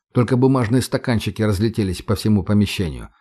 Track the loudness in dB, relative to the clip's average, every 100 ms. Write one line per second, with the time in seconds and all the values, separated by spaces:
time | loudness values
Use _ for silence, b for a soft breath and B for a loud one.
0 | _ -2 2 2 4 2 2 0 0 -4
1 | -2 -2 -2 -2 -2 0 0 0 -2 -4
2 | -4 -2 2 0 2 2 2 0 -4 -6
3 | -14 _